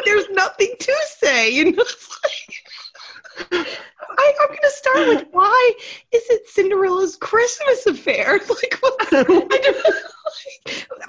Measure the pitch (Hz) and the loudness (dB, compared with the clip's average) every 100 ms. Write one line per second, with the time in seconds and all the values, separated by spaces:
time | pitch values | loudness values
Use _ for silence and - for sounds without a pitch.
0 | 415 415 381 381 370 - 427 494 - 587 | 2 0 0 -2 -4 0 -2 -2 -2 -2
1 | 587 - 285 247 220 262 330 370 480 - | -4 -2 0 2 2 2 2 2 -2 -4
2 | - - - - - - - - - - | -18 -8 -6 -6 -14 -20 -20 -20 -20 -20
3 | - - - - - 349 - - - _ | -20 -20 -20 -18 -6 -6 -6 -12 -18 _
4 | - - 571 571 571 622 571 554 523 523 | -8 0 2 2 -2 0 -2 0 0 2
5 | 508 453 - 349 415 494 494 - - - | 2 0 0 0 4 4 4 0 -10 -20
6 | _ 466 453 453 - - 381 392 381 359 | _ -2 0 -2 0 -2 0 2 0 0
7 | 381 - - 440 480 - 571 480 415 285 | -2 -4 -2 0 0 -2 0 0 0 -2
8 | - 277 214 403 - 466 494 - 523 523 | -2 -2 0 0 0 -4 -4 -2 -2 0
9 | - 277 294 349 - 523 539 - 640 807 | 0 2 4 4 4 2 2 2 0 0
10 | - - 622 - 554 508 - - - - | -6 -12 -12 -12 -18 -18 -14 -14 -14 -12